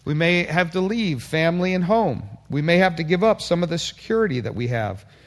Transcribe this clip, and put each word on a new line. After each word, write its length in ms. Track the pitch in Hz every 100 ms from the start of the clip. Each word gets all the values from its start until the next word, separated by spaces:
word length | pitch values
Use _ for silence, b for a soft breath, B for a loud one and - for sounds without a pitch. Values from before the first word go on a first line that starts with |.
| -
We 80 |
may 300 | 151 165 175
have 260 | - 170 170
to 100 | 175
leave 420 | 190 233 202 131
family 520 | - 160 165 175 185
and 100 | 185
home. 380 | 175 226 196 117 101 113 -
We 140 | 139
may 160 | 156 175
have 180 | 190 170
to 60 |
give 200 | 160 175
up 200 | 220 208
some 200 | - 170
of 60 | 175
the 100 | 170
security 600 | - - - 220 214 127
that 140 | 110
we 140 | 104 120
have. 360 | 117 107 98 - b